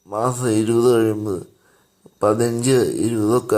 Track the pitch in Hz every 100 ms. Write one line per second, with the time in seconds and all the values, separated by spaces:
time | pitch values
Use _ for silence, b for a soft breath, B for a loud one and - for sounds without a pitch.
0 | 92 104 127 123 127 107 110 117 123 117
1 | 110 107 107 87 - b b b b b
2 | - _ 104 110 120 117 127 127 87 60
3 | 110 117 104 120 107